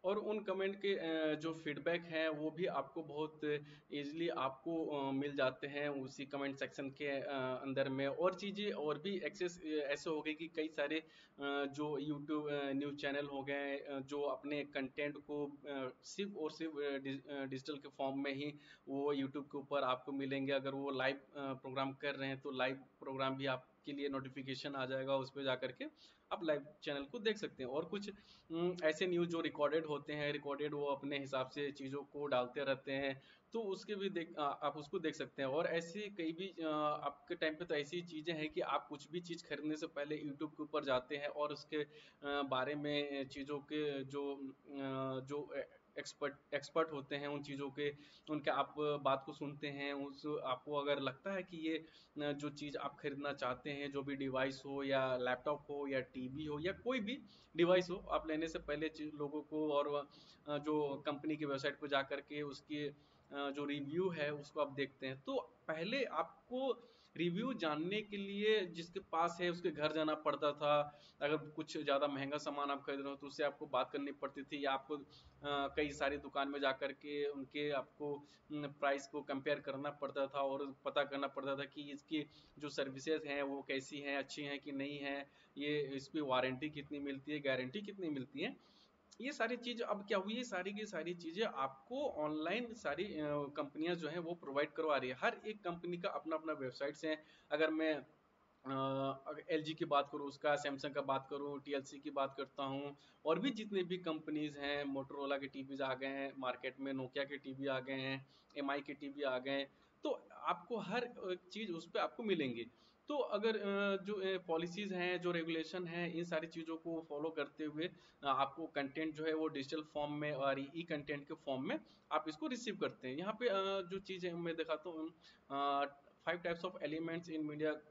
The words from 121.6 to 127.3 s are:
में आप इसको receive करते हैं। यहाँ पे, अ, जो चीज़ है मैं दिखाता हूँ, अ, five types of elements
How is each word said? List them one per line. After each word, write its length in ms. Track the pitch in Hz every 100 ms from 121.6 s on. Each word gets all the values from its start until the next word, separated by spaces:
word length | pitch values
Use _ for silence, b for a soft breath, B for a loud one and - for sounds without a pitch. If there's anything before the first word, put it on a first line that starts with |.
में 180 | 135 208 B B _
आप 120 | 156 160
इसको 180 | 151 311
receive 300 | 240 226 170
करते 320 | 143 - 127
हैं। 80 | 135
यहाँ 160 | 190
पे, 160 | 214 247
अ, 320 | 190 190 196
जो 180 | 180 196
चीज़ 280 | 196 185 180
है 100 | 170
मैं 200 | 170 160
दिखाता 340 | 160 156 180
हूँ, 220 | 160 160 - B B _
अ, 340 | 139 143 139 143 - - - -
five 140 | 175 170
types 180 | 170
of 180 | 185 185
elements 460 | 147 160 165 165 170